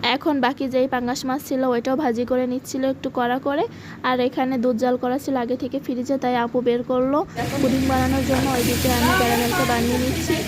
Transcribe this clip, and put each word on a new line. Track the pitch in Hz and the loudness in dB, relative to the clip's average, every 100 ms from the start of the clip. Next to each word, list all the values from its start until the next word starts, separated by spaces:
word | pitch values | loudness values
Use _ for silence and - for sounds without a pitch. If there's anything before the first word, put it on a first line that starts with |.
| 240 254 | 0 0
এখন | 339 285 247 | 0 2 0
বাকি | 269 269 | 0 0
যেই | 254 262 | 2 2
পাঙ্গাস | 254 240 254 262 | 0 -2 -4 -4
মাছ | 269 269 | -4 -2
ছিল | 269 262 | -2 0
ওইটাও | 240 240 262 | 0 0 0
ভাজি | 302 233 240 | 0 0 0
করে | 254 247 | 0 0
নিচ্ছিল | 247 262 269 269 | -4 -6 -2 -2
একটু | 262 269 254 | -2 -4 -2
কড়া | 240 254 277 | 0 0 0
করে। | 285 440 - - - - | -2 -2 -6 -16 -6 -2
আর | 254 247 | 0 0
এখানে | 277 262 262 | 0 -2 0
দুধ | 247 226 | 0 2
জাল | 247 247 | 0 0
করা | 247 262 | 0 -2
ছিল | 285 262 | -2 -2
আগে | 240 247 | -2 -4
থেকে | 262 277 277 | -4 -6 -4
ফ্রিজে, | 247 247 269 | -6 -2 -2
তাই | 254 247 | 0 0
আপু | 240 247 247 | 0 0 0
বের | 240 247 | 0 0
করলো | 254 262 285 381 - 240 277 | 0 2 0 -2 -6 -6 0
পুডিং | 262 269 262 | 2 2 2
বানানোর | 262 262 269 269 | 2 2 0 2
জন্য। | 262 269 254 | 2 2 2
ওইদিকে | 240 240 262 240 | 2 2 2 4
আমি | 240 247 | 4 4
ক্যারামেলটা | 240 240 240 240 247 | 4 4 2 0 2
বানিয়ে | 240 233 247 | 2 2 2
নিচ্ছি | 254 254 - 330 | 0 -2 0 -2